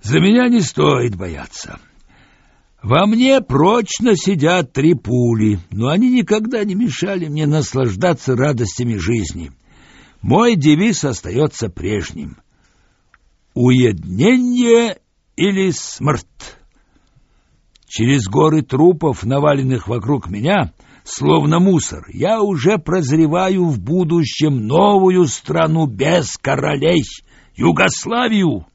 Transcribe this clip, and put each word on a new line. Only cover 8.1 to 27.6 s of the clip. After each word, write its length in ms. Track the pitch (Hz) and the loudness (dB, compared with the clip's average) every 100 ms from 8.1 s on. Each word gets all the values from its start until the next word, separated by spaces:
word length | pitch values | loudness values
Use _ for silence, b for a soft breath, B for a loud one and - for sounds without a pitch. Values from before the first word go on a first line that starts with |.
| 165 - 120 | -2 -2 0
радостями 600 | 139 123 107 - 120 107 | 0 -2 -4 -4 -4 -4
жизни. 560 | 87 117 85 87 76 - b b b b b b | -2 -2 -4 -8 -14 -16 b b b b b b
Мой 320 | - 170 240 214 | 0 2 4 2
девиз 480 | 143 151 214 185 | 4 4 2 0
остается 680 | 143 120 92 104 147 - 110 | -4 -6 -6 -2 -2 -2 -8
прежним: 680 | - 90 104 78 80 73 60 _ _ _ _ _ _ _ _ _ _ _ | -6 -4 -4 -6 -12 -14 -16 _ _ _ _ _ _ _ _ _ _ _
уединение 1400 | - 123 127 123 92 76 92 180 254 247 247 240 233 233 - _ _ _ - | 0 2 4 2 0 -8 0 2 2 0 0 4 4 2 -6 _ _ _ -2
или 340 | 180 196 190 | 0 2 0
смерть. 560 | 151 - - 139 131 - _ - - _ _ _ _ _ _ _ _ _ _ _ _ _ | -2 -10 -4 -2 -2 -6 _ -20 -20 _ _ _ _ _ _ _ _ _ _ _ _ _
Через 400 | - 113 143 95 | -2 0 2 0
горы 340 | 120 156 156 | 2 2 2
трупов, 640 | - 131 170 160 160 127 107 | -2 2 4 4 -2 -4 -4
наваленных 640 | 135 147 143 131 127 - | 0 0 0 -2 -4 -4
вокруг 420 | 120 104 143 87 | -6 -2 -4 -4
меня, 420 | 101 127 202 85 _ b b | -6 -2 0 -2 _ b b
словно 560 | - - 139 160 147 165 | -18 -4 2 2 2 2
мусор, 460 | 190 175 - - - | 4 2 0 -10 -16
я 340 | 90 165 226 | -6 -2 2
уже 360 | 202 170 143 214 | 2 2 0 0
прозреваю 880 | 151 185 139 156 160 170 190 190 175 | -2 -2 0 2 2 2 0 0 0
в 140 | 127 | -2
будущем 840 | 92 175 170 170 135 - 151 135 107 | -2 -2 0 0 -2 -2 0 0 0
новую 600 | 151 202 202 190 185 165 | 2 4 4 4 4 2
страну 640 | - - 160 160 160 156 | -2 -4 -2 0 0 -2
без 500 | 104 139 175 131 - | -2 0 0 -2 -6
королей — 680 | - 139 147 143 151 175 117 - b b b | -4 -2 -2 -2 0 0 -2 -12 b b b
Югославию. 1120 | - | -2